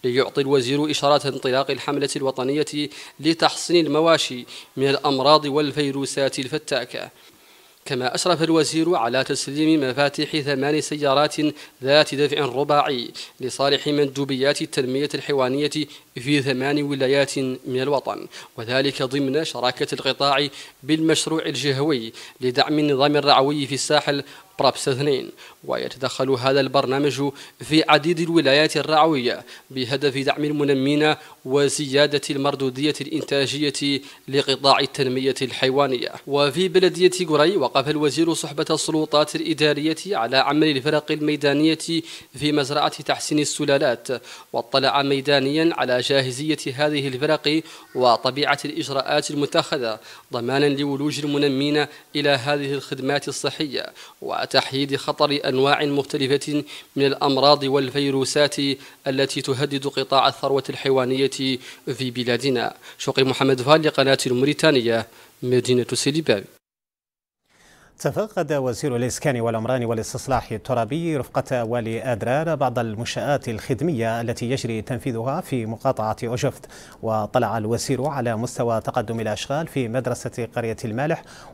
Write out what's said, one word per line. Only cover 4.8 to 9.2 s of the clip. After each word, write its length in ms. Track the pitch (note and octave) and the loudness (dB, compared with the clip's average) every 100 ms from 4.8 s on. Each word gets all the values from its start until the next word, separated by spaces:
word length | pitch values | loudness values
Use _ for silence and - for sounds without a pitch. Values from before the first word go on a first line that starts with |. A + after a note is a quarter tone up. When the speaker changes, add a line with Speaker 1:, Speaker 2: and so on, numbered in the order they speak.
| C#3 | 0
Speaker 1:
الأمراض 560 | C#3 D3 C3 C3+ D3+ D3 | 2 0 2 6 6 4
والفيروسات 920 | D3 D3 C#3+ C#3 C#3 C3+ C#3 C3+ C#3+ | 0 0 -2 -2 -2 -4 -2 -2 -2
الفتاكة. 720 | B2+ D3+ - B2+ B2 - - - - - _ - _ _ - | -6 -8 -4 -6 -6 -10 -12 -16 -20 -20 _ -20 _ _ -6
كما 280 | B2+ B2+ F3 | -4 -2 -2
أشرف 280 | F3+ D#3+ | 0 2
الوزير 520 | D#3+ E3 D3+ D#3+ D#3+ F3 | 2 2 2 0 0 0
على 280 | A#2 C3 | 0 0